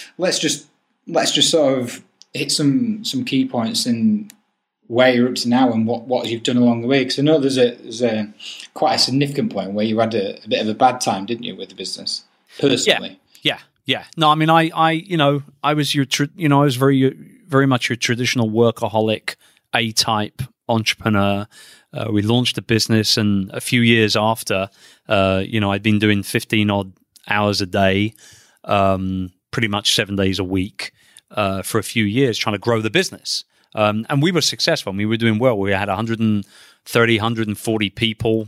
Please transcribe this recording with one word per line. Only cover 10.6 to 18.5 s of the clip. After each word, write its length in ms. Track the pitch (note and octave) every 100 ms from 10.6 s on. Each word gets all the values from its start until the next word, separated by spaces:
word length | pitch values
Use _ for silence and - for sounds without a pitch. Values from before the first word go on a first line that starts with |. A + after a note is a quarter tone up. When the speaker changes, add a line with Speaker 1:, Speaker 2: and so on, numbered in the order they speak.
Speaker 1:
of 80 | A2
a 60 |
bad 260 | G#2+ B2+ B2
time, 260 | - G2 G2+
didn't 180 | A#2
you, 120 | F#2+ F#2+
with 120 | F#2+
the 60 |
business 500 | - F#2 - - - - _ _ -
personally? 640 | C#3+ - - C3 F2+ - _ -
Speaker 2:
Yeah, 160 | D3+ - - _ -
yeah, 120 | A#2+
yeah. 40 | - -
No, 120 | D#3
I 40 |
mean, 160 | D#3 D#3
I, 200 | E3 D#3+
I, 160 | D#3+ D#3+
you 260 | D#3+ E3+ E3+
know, 260 | C#3+ C#3+ C#3 _
I 120 | C#3+
was 200 | D3+ C#3
your, 100 | D3
tra-, 240 | C3 - C#3+ -
you 120 | D#3+
know, 120 | C#3+
I 40 |
was 120 | D3 B2
very, 400 | C3+ C3+ C3 D3+ - - -
very 200 | C3+ C#3
much 220 | B2+ -
your 80 | C3+
traditional 540 | - A#2 B2 B2+ A2